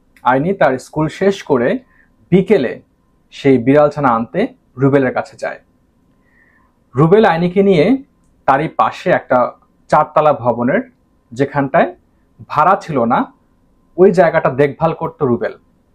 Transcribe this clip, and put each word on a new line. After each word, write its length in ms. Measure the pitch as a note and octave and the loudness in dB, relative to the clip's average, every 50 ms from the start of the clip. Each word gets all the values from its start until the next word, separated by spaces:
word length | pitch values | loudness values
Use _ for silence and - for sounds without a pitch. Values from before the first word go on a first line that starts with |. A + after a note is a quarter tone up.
| _ _ _ _ | _ _ _ _
আইনি 320 | - B2 B2+ C3+ D3 F3+ G3 | -2 -2 -2 0 -2 -4 -2
তার 240 | - F3 C#3 C3 B2 | 0 0 -2 -2 -4
স্কুল 300 | - - - D3+ D#3 D3+ | -8 -10 -6 -6 -6 -6
শেষ 340 | - - F#3+ G3+ G3 - | -4 -4 -2 -2 -2 -4
করে 360 | - - D3 A#2+ A#2 D3 G#3 C4 - _ _ _ _ _ _ _ _ _ | -4 -4 -2 0 0 -2 -4 -4 -8 _ _ _ _ _ _ _ _ _
বিকেলে 520 | E3 G3 F3+ G3 A3 F#3+ F3+ G2+ - C3 - _ _ _ _ _ _ _ _ _ | 0 2 2 2 0 0 0 -2 -8 -10 -16 _ _ _ _ _ _ _ _ _
সেই 280 | - - - C#3 C3 A#2+ | -12 -2 2 2 2 2
বিড়াল 320 | A2+ C3 C#3 D3 D3 D3 | 2 2 4 4 4 2
ছানা 180 | - D3 C#3+ B2+ | 0 -2 -2 0
আনতে 380 | A#2 A2+ A#2 - - E3+ A3+ - - _ _ _ _ | 0 -2 -4 -6 -6 -6 -6 -6 -8 _ _ _ _
রুবেলের 380 | B2 C3+ C#3 C3+ C#3+ C3+ B2 A2+ | -2 0 2 2 2 0 0 -2
কাছে 220 | A#2+ A2+ - - | -6 -8 -10 -10
যায়। 240 | - - - - - _ _ _ _ _ _ _ _ _ _ _ _ _ _ _ _ _ _ _ _ _ _ _ _ _ _ - | -12 -12 -12 -12 -14 _ _ _ _ _ _ _ _ _ _ _ _ _ _ _ _ _ _ _ _ _ _ _ _ _ _ -2
রুবেল 280 | B2 D#3 D#3+ G3 A3 A3 | 0 2 4 4 4 4
আইনিকে 380 | F#3+ E3 E3 F3 F3 F3 G3+ | 4 2 0 -2 -2 0 0
নিয়ে 420 | G3 G3+ F#3+ E3 F3+ G3+ C4+ C4+ - _ _ _ _ _ _ _ _ | 2 2 2 2 2 2 0 -2 -4 _ _ _ _ _ _ _ _
তারই 220 | - C3 C#3+ D#3 D#3+ | 0 0 0 -2 -4
পাশে 420 | - - A2 A2 - - - - | -2 -2 -2 -2 -4 -4 -2 -2
একটা 420 | B2+ B2+ - - C3 B2+ A#2+ - - _ _ _ _ _ _ - | -2 -2 0 0 0 0 0 -2 -4 _ _ _ _ _ _ 0
চারতলা 440 | - D3+ D#3 - - D#3+ D3+ D3+ | 0 0 0 0 0 0 2 2
ভবনের, 580 | C#3 A#2 A#2 B2 A2+ A#2 A#2+ B2+ D#3+ A3 B3+ - _ _ _ _ _ _ _ _ | 0 0 0 -2 -2 -2 -2 -2 -2 -2 -4 -8 _ _ _ _ _ _ _ _
যেখানটায় 600 | B2 A2 C#3 C3+ - C#3+ C#3 C3 - E3+ A#3+ F4+ - - _ _ _ _ _ _ _ - A2+ - | -6 -4 -4 -4 -2 -4 -4 0 0 0 0 0 -4 -10 _ _ _ _ _ _ _ -20 -18 -6
ভাড়া 280 | - D3 D#3 F3+ G3 F#3+ | -2 0 2 2 0 0
ছিল 240 | - - D3+ C3 A#2 | -2 -4 -4 -2 -2
না, 280 | A2+ B2+ G3 C4+ - _ _ _ _ _ _ _ _ _ _ _ _ _ | 0 0 -2 -4 -6 _ _ _ _ _ _ _ _ _ _ _ _ _
ওই 160 | E3+ F#3 G#3 | 2 2 4
জায়গাটা 380 | F3+ F3+ F3 D#3+ D#3+ D#3+ - E3 | 4 4 2 2 2 0 -2 -2
দেখভাল 440 | C3 B2 D3 C#3+ C3 - D#3+ E3 D#3 | 0 0 0 -2 -2 -2 -4 -4 -4
করতো 320 | - - - - - D3+ | -4 -8 -10 -6 -4 -2
রুবেল, 260 | B2+ A#2+ G#2 G#2+ G2 F#2+ - _ _ _ _ _ _ | -2 -2 -2 -4 -6 -10 -12 _ _ _ _ _ _